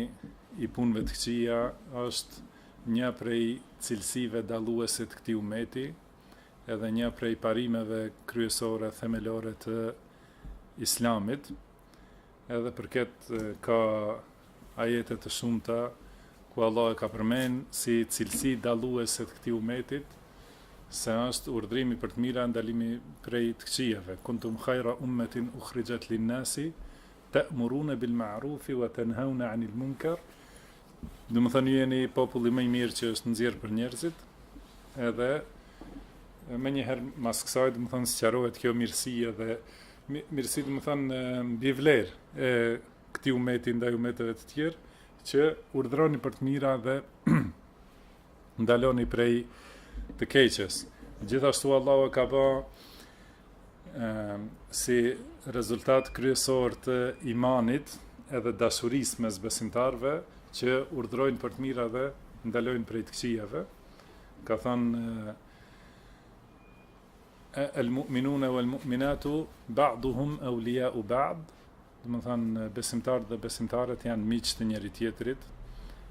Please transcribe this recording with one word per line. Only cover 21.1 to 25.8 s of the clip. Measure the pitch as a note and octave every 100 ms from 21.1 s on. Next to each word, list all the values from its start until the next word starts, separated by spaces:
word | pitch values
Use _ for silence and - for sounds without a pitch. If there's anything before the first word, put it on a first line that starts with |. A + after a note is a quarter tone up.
është | A2+ A#2+ A#2+ -
urdhrimi | A#2+ G2+ A#2+ B2+ A#2
për | A2+ -
të |
mira, | B2 B2 A#2+
ndalimi | A#2 A2 A#2 A#2 A#2 - - -
prej | A#2+ A#2 A2+
të | -
këqijave. | - B2+ G#2 F#2 F#2
"Kuntum | - A#2+ A#2 A2+
khayra | - B2+ A#2 A#2+
ummatin | B2+ B2 A#2 B2+ A#2+ A#2
ukhrijat | - B2